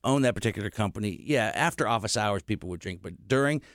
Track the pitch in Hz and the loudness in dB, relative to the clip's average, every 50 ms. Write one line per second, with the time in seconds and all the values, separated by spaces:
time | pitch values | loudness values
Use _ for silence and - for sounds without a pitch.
0 | - 117 135 143 131 123 104 98 - 113 - 104 101 98 - - 107 98 - 104 | 0 2 4 4 4 2 2 2 0 -2 0 -2 -4 -4 -2 -2 -2 -2 -2 -2
1 | 104 104 87 - - - 147 123 107 107 - - 151 170 - - - 110 117 110 | -4 -4 -4 -4 -2 0 2 2 2 0 0 0 0 0 0 0 0 0 0 0
2 | 98 107 - 117 107 104 101 95 - - 107 - - 90 90 85 - 98 90 87 | 0 0 0 0 2 2 0 0 -2 -2 -4 -4 -4 -6 -8 -8 -8 -8 -10 -8
3 | - 85 85 - - 101 131 131 139 143 151 143 - - | -10 -14 -14 -10 -2 0 2 2 4 2 0 -2 -4 -10